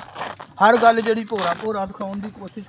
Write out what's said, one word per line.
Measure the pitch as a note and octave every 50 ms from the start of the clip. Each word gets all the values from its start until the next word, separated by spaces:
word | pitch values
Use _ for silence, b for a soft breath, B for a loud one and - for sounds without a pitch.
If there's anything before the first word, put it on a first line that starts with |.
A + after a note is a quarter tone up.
| - - - - - - - - - - - - G3
ਹਰ | A3 A#3+
ਗੱਲ | A3+ A#3 A#3 A3+ A3+
ਜਿਹੜੀ | G#3+ A3+ A3 A3+ G#3+
ਭੋਰਾ | G#3 A3+ G3 F3+ E3+ E3+ -
ਭੋਰਾ | G#3+ A3 G#3 G3 F#3+
ਦਿਖਾਉਣ | F#3+ F#3+ - G3+ G3 G3+ G3+
ਦੀ | G3+ G#3+
ਕੋਸ਼ਿਸ਼ | - - G3 F#3 - G#3+ F#3+